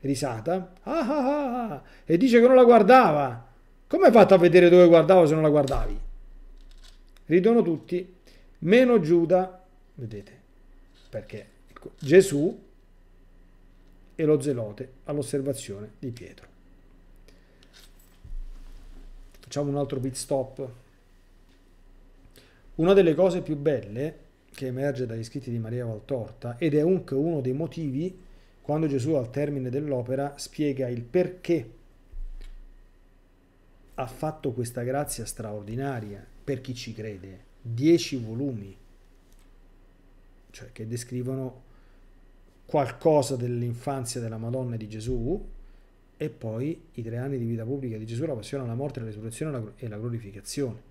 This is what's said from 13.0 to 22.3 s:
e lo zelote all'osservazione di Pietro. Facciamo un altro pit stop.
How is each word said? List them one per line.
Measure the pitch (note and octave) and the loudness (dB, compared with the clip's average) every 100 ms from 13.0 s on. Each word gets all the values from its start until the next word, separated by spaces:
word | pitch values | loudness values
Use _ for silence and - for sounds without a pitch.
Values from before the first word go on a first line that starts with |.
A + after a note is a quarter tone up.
| _ _ _ - - _ _ _ - - - | _ _ _ -20 -20 _ _ _ -20 -20 -20
e | - | -4
lo | D#3 D3+ | 0 2
zelote | C3+ B2 A2 G#2 B2+ - | 0 -6 -8 -12 -16 -16
all'osservazione | - D3 D#3 C#3+ C3+ C3+ - G2+ G#2+ - | -10 -8 -4 -4 -4 -6 -10 -14 -16 -14
di | C3+ | -14
Pietro. | A#2 - - - _ _ - _ - _ - - - _ _ - - - - _ _ - - - - - - - - - - - - | -14 -18 -20 -20 _ _ -20 _ -20 _ -20 -20 -20 _ _ -20 -20 -20 -20 _ _ -12 -10 -10 -14 -18 -20 -20 -20 -20 -20 -20 -20
Facciamo | - C#3+ C#3+ | -12 -6 -4
un | C#3+ | -4
altro | C#3 C#3 | -4 -4
pit | C3 | -6
stop. | C3 - C#3 B2+ - C3 - _ _ _ _ _ _ _ _ _ _ _ - - _ - | -8 -4 -4 -4 -10 -14 -16 _ _ _ _ _ _ _ _ _ _ _ -20 -20 _ -20